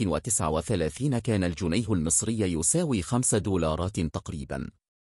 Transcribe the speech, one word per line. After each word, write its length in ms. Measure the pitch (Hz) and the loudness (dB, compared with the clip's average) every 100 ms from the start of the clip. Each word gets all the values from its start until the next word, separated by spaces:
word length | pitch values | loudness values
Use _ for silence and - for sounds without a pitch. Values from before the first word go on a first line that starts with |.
| 95 | 0
وتسعة 420 | 76 - - 82 | 0 -2 0 0
وثلاثين 720 | 78 - 95 78 - 143 120 | 0 0 0 0 -2 -2 0
كان 240 | 117 104 | 0 2
الجنيه 500 | 87 80 85 98 113 | 0 0 0 0 2
المصري 460 | 95 78 - 107 113 | 0 2 0 0 0
يساوي 600 | 92 80 - 165 165 110 | 0 2 2 2 2 0
خمسة 360 | - 123 123 110 | 0 0 2 2
دولارات 640 | 98 92 80 78 92 98 | 2 2 2 0 -2 -2
تقريباً، 720 | 80 - - 80 67 67 - - _ _ | -2 -4 -6 -8 -6 -8 -8 -14 _ _